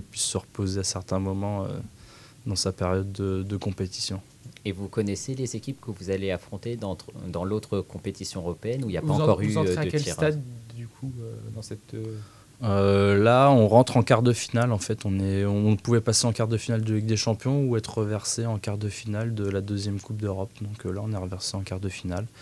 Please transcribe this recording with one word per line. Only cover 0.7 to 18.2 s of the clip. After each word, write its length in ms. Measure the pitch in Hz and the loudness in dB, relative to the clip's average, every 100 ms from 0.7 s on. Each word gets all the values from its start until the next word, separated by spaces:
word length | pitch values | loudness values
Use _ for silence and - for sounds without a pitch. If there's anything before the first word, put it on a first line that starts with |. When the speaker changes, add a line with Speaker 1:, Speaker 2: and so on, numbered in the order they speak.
| 98 | -2
Speaker 1:
à 40 | |
certains 360 | 95 92 - 95 | -4 -6 -4 -2
moments, 460 | 98 95 101 101 98 | -2 -2 -4 -4 -6
euh, 20 | 98 - - - - - - - | -8 -12 -16 -20 -20 -20 -12 -6
dans 80 | 95 | -2
sa 160 | 95 | -2
période 400 | 92 90 92 98 | -2 0 0 -2
de, 320 | 98 98 95 | -4 -2 -2
de 140 | 95 101 | -2 -4
compétition. 640 | 104 92 92 - - 95 - - - - 107 | -4 -4 -6 -6 -6 -6 -10 -20 -20 -10 -8
Speaker 2:
Et 60 | |
vous 160 | 92 98 | -6 -6
connaissez 480 | - 101 98 - 131 | -2 -2 -2 -6 -6
les 200 | 127 113 | -6 -6
équipes 240 | 139 135 | -10 -12
que 100 | 123 | -10
vous 180 | 92 90 | -10 -4
allez 220 | 95 98 | -2 -2
affronter 440 | 90 - 98 117 120 | -4 -6 -12 -8 -8
dans, 220 | 101 90 - - 92 | -8 -8 -12 -14 -8
dans 160 | 87 | -6
l'autre 380 | 92 107 - 101 | -2 -4 -2 -4
compétition 600 | - 90 98 - 92 95 | -4 -8 -8 -8 -10 -8
européenne 420 | 85 82 110 131 | -6 -6 -6 -4
où 60 | 135 | -4
il 40 | |
n'y 40 | 87 | -4
a 40 | |
pas 60 | 156 | 0
Speaker 3:
Vous 60 | |
en-, 100 | - | 2
Speaker 2:
encore 180 | 156 92 | 4 4
Speaker 3:
vous 100 | 104 | 2
Speaker 2:
eu, 60 | 107 | 2
Speaker 3:
entrez 200 | 98 87 | 2 2
Speaker 2:
euh, 20 | |
Speaker 3:
à 60 | - | 0
Speaker 2:
de 40 | |
Speaker 3:
quel 100 | 156 | -2
Speaker 2:
tirage ? 160 | 123 80 | -2 0
Speaker 3:
stade, 240 | 156 151 123 - 113 117 | 0 0 -6 -12 -14 -14
du 120 | 113 | -14
coup, 240 | - 135 123 | -10 -10 -8
euh, 120 | 113 110 110 | -10 -12 -10
dans 80 | 110 | -10
cette, 320 | 107 110 - | -10 -12 -12
euh 220 | 110 110 107 104 - - - | -10 -8 -10 -14 -20 -20 -6
Speaker 1:
Euh, 540 | 117 98 98 98 101 101 | 2 6 6 8 8 8
là, 320 | 110 123 139 | 8 8 8
on 180 | 131 107 | 8 8
rentre 300 | 113 131 123 | 8 6 4
en 60 | |
quart 180 | 110 117 | 6 6
de 120 | 123 | 6
finale. 380 | 113 - 117 123 | 2 0 0 2
En 60 | 107 | 0
fait, 260 | - 107 101 | -2 -4 0
on 140 | 98 | 0
est, 260 | 98 98 101 | 2 2 2
on 300 | 101 104 104 | 2 4 2
pouvait 220 | - 117 | 4 2
passer 280 | 113 110 120 | 4 2 2
en 40 | |
quart 160 | 110 113 | 0 0
de 100 | 113 | 0
finale 260 | - 113 | 0 -2
de 100 | 110 | 0
Ligue 140 | 107 110 | 0 0
des 100 | 107 | 0
Champions 460 | - 110 127 143 | 0 0 2 2
ou 120 | 135 117 | 2 0
être 220 | 110 - | -2 -2
reversé 480 | 107 107 | -2 -2